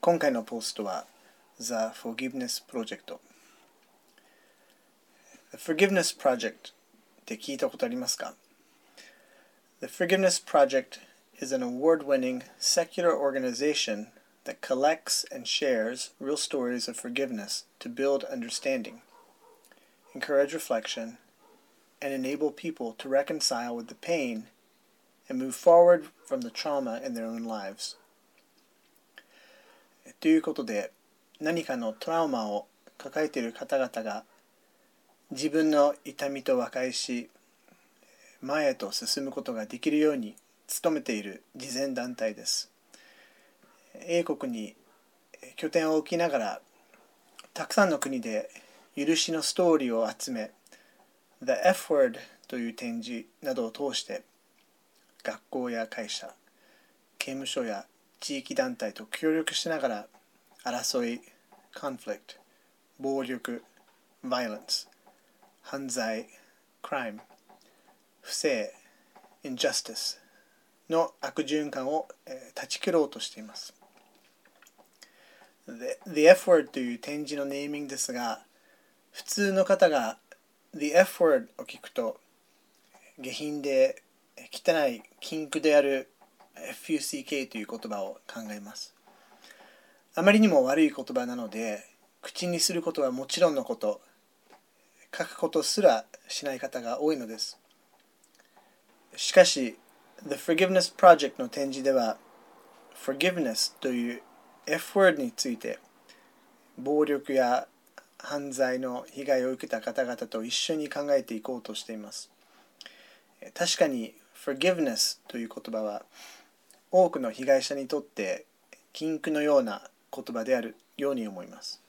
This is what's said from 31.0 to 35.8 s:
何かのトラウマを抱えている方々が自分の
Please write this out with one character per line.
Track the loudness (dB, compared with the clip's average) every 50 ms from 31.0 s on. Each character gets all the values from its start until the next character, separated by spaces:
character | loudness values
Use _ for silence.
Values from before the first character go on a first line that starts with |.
| _ _ _ _ _ _ _ -6
何 | -2 -2 0 -2 -2
か | -4 -6
の | -4 -4 -6
ト | -6 -6 -6 -2
ラ | 0 0 0
ウ | 0
マ | 0 -2 -4 -2
を | -4 -6 -6 _ _ _ _ -20 _ _
抱 | -18 -8 -2 -2 -2
え | -2
て | -2 -4
い | -4
る | -4
方 | -6 -10 -6 -2 0 0
々 | 0 0 -4 -6
が | -6 -6 -6 -8 -10 _ _ _ _ _ _ _ _ _ _ _ _ _ _ _ _ _ _ _ _ _
自 | -10 -4 -4 0
分 | 2 2 2 4
の | 6 6